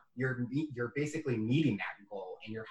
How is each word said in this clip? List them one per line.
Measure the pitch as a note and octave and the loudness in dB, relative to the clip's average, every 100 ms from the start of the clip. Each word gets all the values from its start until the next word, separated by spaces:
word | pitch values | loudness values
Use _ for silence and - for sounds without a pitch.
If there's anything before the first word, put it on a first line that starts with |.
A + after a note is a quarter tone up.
| _ B2 | _ -2
you're | C3 B2 A#2+ | 0 0 0
me-, | C#3 D3+ | 0 -2
you're | A#2+ A#2+ C#3+ | -2 -2 0
basically | D3 D#3 C#3 A2 | -2 -2 0 0
meeting | A2 C#3+ D3 G2+ | 4 4 4 2
that | - - - | -2 -8 -10
goal, | G2 F#2 - | -10 -8 -10
and | A2 | -10
you're | A2 A2 | -10 -6